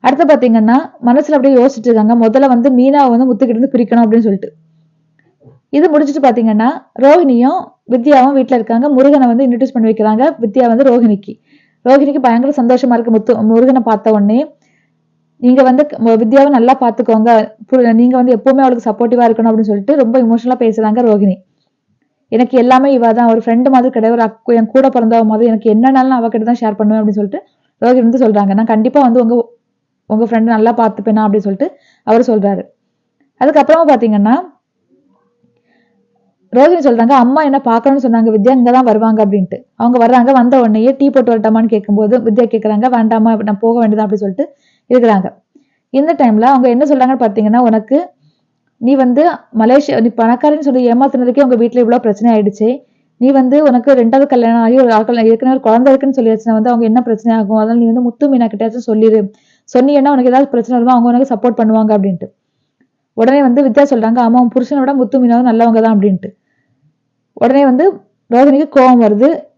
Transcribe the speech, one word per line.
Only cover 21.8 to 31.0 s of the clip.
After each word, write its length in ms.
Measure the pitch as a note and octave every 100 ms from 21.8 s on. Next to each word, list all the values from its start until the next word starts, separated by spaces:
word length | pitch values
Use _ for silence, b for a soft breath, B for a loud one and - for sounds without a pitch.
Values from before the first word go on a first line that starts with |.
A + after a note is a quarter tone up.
| _ _ _ _ _
"எனக்கு 300 | A3+ B3 C4
எல்லாமே 340 | A#3+ B3+ C#4
இவ 200 | C4+ A#3
தான், 160 | A3+ A#3
ஒரு 140 | A3+
ஃப்ரெண்டு 260 | A3+ A3+ B3+
மாதிரி 200 | C4 B3
கிடையாது, 300 | B3+ A3 A#3
ஒரு 20 |
அக்கு-, 340 | A3 A3 - A#3
என் 100 | A3
கூட 220 | C4 C4+
பிறந்தவ 360 | C4 A3+ A#3
மாதிரி, 240 | A3 G#3+ A#3
எனக்கு 220 | A3 A3+
என்னன்னாலும் 460 | G#3+ B3+ C4 C4 C4
அவகிட்ட 240 | A#3 A3+
தான் 180 | A3 A#3+
ஷேர் 140 | A3+
பண்ணுவேன்" 280 | G#3 G#3+ A3
அப்படின்னு 160 | G#3+ G#3
சொல்லிட்டு 240 | G#3 D4 - _ _ _
ரோஹிணி 280 | A#3 B3+ A#3
வந்து 80 | B3
சொல்றாங்க. 360 | A#3+ G#3 G3
"நான் 100 | G3
கண்டிப்பா 360 | A3+ A3 A3+ C#4
வந்து 220 | C4 A#3
உங்க, 260 | A3+ A#3+ - _ _ _ _ _ _
உங்க 180 | G#3+
ஃப்ரெண்ட் 300 | A3+ A3+ A3+ A3+
நல்லா 180 | A3
பாத்துப்பேனா" 480 | A3+ A3 A3